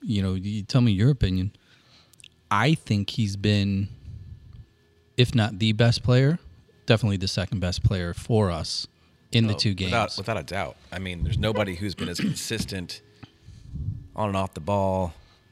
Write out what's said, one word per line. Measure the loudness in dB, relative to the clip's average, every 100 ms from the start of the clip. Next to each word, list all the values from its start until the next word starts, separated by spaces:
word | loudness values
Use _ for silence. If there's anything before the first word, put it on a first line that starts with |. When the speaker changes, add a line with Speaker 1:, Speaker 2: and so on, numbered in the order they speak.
Speaker 1:
you | -4 0
know, | 0
you | -2 -2 -6
tell | 0 4
me | 4
your | 6 4
opinion. | 4 2 0 -2 -6 _ _ _ _ _ _ -20 _ _
I | 2 4 2
think | 0 -2 0
he's | -2 -2 0
been, | 2 4 2 0 -2 -6 -16 -16 -16 -18 -20 -20 -20 _ _ _ _ 2
if | 2
not | 4 0 2
the | 2
best | 4 4 4
player, | 4 4 4 2 -4 -20 _ _ 0
definitely | 2 2 0
the | -2
second | -4 -4 -2
best | -2 0
player | 0 0 -2
for | -6 0 2 2
us | 0 -4 -8 -10 _ _ _ _
in | 2 2
the | 2
Speaker 2:
Oh, |
Speaker 1:
two | 0
games. | 0 0
Speaker 2:
without, | 0 0 -4
without | -6 -6
a |
doubt. | -6 -6 -8 -10 -14
I | -10
mean, | -8 -6
there's | -2 0
nobody | 0 0 -2 -2
who's | -6 -6
been | -6
as | -4
<coughs> |
consistent | -4 -4 -4 -6 -6 -8 -8 -12 -18 _ -20 _ -20 -20 -16 -10 -8 -8 -12 -6
on | -2
and | -2
off | -4
the | -6
ball, | -2 0 0 0 -2 -6 -20 _ _